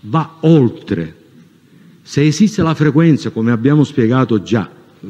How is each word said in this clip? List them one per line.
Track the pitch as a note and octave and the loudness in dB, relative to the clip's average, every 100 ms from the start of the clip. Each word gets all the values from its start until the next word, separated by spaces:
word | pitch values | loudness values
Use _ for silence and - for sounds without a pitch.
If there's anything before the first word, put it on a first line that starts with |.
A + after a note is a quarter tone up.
va | G#2+ C#3 D#3 - | -4 -4 -4 -4
oltre, | D#3+ E3 A#2+ - - F#2 D#2+ - _ - - _ _ _ - _ | 2 4 2 -2 -8 -6 -6 -14 _ -20 -20 _ _ _ -20 _
se | - - D3+ | -8 0 0
esiste | D3 G#3+ - | 2 0 0
la | E3 D#3 | -2 0
frequenza, | D3+ C#3 E3 C3 A2+ | 0 2 2 2 -2
come | A2+ A2+ | -4 -2
abbiamo | A#2+ A#2+ D3+ C3+ | 0 2 2 0
spiegato | - A2+ B2+ B2+ A2 | 0 0 0 0 -2
già | - A2+ F2+ - _ _ F#2+ | -2 -4 -4 -12 _ _ -20